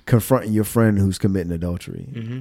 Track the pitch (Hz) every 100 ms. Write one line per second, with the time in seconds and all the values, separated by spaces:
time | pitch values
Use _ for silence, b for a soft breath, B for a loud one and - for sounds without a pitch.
0 | - 120 - 131 107 107 104 117 110 104
1 | 98 92 107 98 85 85 87 87 - 50
2 | - 131 113 127